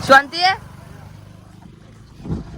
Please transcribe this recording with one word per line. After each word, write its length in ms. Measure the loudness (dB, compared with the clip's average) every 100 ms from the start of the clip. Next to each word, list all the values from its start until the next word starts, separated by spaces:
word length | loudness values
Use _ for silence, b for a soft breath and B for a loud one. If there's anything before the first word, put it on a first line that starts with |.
| 4
શાંતિ 300 | 6 6 0
હે? 160 | 0 0 -6 -20 -20 -20 -20 -20 -20 -20 -20 -20 -20 -20 -20 -20 -20 -18 -10 -8 -10